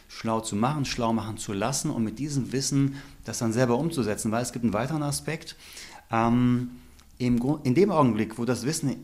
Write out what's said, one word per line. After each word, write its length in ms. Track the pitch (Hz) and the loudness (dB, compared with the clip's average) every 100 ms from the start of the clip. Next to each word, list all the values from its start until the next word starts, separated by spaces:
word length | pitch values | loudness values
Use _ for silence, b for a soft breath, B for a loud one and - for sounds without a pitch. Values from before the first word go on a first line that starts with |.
| B | B
schlau 320 | - 113 113 | -8 -2 -2
zu 160 | - 104 | -2 0
machen, 300 | 123 151 127 | 0 0 -2
schlau 280 | - 117 | 0 0
machen 240 | 113 104 104 | 0 -2 -8
zu 140 | - | -4
lassen 380 | 98 113 139 156 | -2 0 0 -2
und 140 | 120 | -2
mit 160 | 110 110 | -2 -2
diesem 320 | 151 143 101 | -4 -2 -2
Wissen 460 | 123 135 139 139 139 B B - | -2 0 2 0 -2 B B -10
das 140 | - | -4
dann 140 | 113 | 0
selber 220 | 113 127 120 | 2 4 4
umzusetzen, 560 | 160 135 107 101 110 | 2 0 -2 0 0
weil 120 | 113 | 0
es 100 | 123 | -2
gibt 120 | 123 117 | 0 0
einen 80 | |
weiteren 280 | 101 135 156 | 0 -2 -2
Aspekt. 540 | 143 143 - 160 - - B B B B - | -2 -4 -4 -8 -10 -16 B B B B -2
Ähm, 580 | 113 117 120 123 123 123 B B B - - | 2 4 6 4 4 0 B B B -18 -4
im 220 | 123 120 | 2 2
Gru-, 200 | 127 151 | 2 0
in 100 | 127 | 2
dem 180 | 123 202 | 4 4
Augenblick, 460 | 160 127 107 107 - | 6 4 4 -2 -2
wo 80 | 117 | -2
das 220 | 110 120 | 0 -2
Wissen 300 | 160 135 - | -2 -2 -2